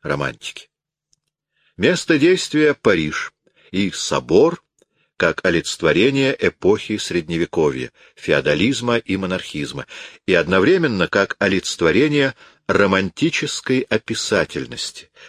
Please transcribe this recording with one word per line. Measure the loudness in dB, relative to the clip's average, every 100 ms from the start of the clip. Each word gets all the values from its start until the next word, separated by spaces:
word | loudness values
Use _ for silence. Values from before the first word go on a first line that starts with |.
романтики. | -6 -4 -4 -8 -14 -16 -20 _ _ _ _ _ _ _ _ _ _ -2
Место | 0 0 2 4
действия — | 4 2 0 0 2 2
Париж, | 2 2 0 -4 -10 _ _ _ _
и | -4 -4
собор | -4 -4 -4 2 4 4 2 _ _ _ _ _ -2
как | -2 0 0
олицетворение | 0 -2 -2 0 2 2 2 0 0
эпохи | -2 0 0 0 -2 -6
Средневековья, | -4 -6 -4 -4 -2 0 0 0 -10 _ -20 _
феодализма | 0 0 2 0 0 -2 -2 -2
и | -2 -4
монархизма, | -4 -6 -6 -10 -8 -10 -14 -16 -20 -8 0
и |
одновременно | 2 4 2 4 4 2 0 0
как | 0 0 0
олицетворение | 0 0 -4 -2 2 2 2 2 0 -2 -18 _ -2
романтической | 2 2 2 -2 -2 -2 -2 -6 -6 -2 -2
описательности, | 0 -4 -4 -8 -2 0 0 -6 -10 -10 -12 -14 -20 _